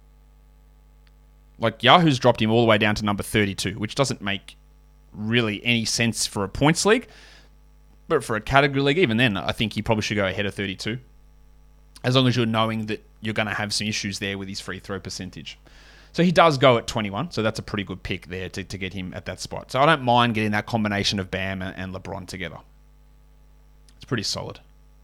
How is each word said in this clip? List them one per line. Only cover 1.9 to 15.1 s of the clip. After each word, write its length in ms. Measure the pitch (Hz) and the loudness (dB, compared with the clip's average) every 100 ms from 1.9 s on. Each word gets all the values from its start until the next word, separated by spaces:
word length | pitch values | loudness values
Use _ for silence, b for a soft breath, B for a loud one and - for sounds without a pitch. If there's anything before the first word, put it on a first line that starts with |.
| 165 160 127 | 6 6 4
dropped 240 | 123 - | 4 4
him 80 | 110 | 4
all 100 | 113 | 4
the 80 | 117 | 6
way 80 | 104 | 4
down 180 | 107 104 | 4 2
to 80 | |
number 180 | 107 101 | 0 -2
thirty-two, 560 | - - 101 95 196 185 | 0 0 0 0 -4 -4
which 160 | 107 | -4
doesn't 260 | - 131 120 | 0 0 -2
make 360 | 101 98 - - _ - _ _ _ | -6 -6 -8 -20 _ -20 _ _ _
really 520 | - 107 117 110 101 | -8 0 2 2 0
any 220 | 120 117 107 | 2 2 2
sense 400 | - 117 - - | 0 0 0 -4
for 180 | 107 | -2
a 40 | 95 | -4
points 360 | - 143 160 | 2 2 4
league. 240 | 196 247 - B B B B - _ - - - - | 2 2 0 B B B B -20 _ -20 -20 -20 -2
But 140 | 151 | -2
for 140 | 123 107 | 0 -4
a 40 | |
category 400 | - 135 147 135 | 2 4 4 2
league, 160 | 143 156 | 0 2
even 180 | 156 110 | 2 4
then, 220 | 127 95 | 2 2
I 140 | 65 | -2
think 200 | - 110 | -2 -4
he 80 | 107 | -2
probably 220 | 104 107 | 0 0
should 140 | - 104 | 0 0
go 100 | 95 | 0
ahead 180 | 90 | -2
of 100 | 101 | -4
thirty-two. 440 | - 98 92 107 127 - - - - - - - - - - | -4 -6 -6 -6 -8 -10 -20 -20 -20 -20 -20 -20 -20 -20 -6
As 100 | 127 | 0
long 140 | 131 127 | 4 4
as 80 | 123 | 2
you're 100 | 113 | 2
knowing 400 | 113 113 110 107 | 0 0 -2 -4
that 160 | 104 - _ | -8 -10 _
you're 140 | 107 | -6
gonna 200 | 107 107 | -2 -2
have 180 | 101 104 | -4 -4
some 140 | - 104 | -4 -4
issues 300 | 107 101 92 | -4 -6 -6
there 180 | 98 98 | -6 -6
with 100 | 98 | -8
his 120 | 98 | -10
free 180 | - 92 | -10 -10
throw 220 | - 95 | -8 -10
percentage. 580 | - | -8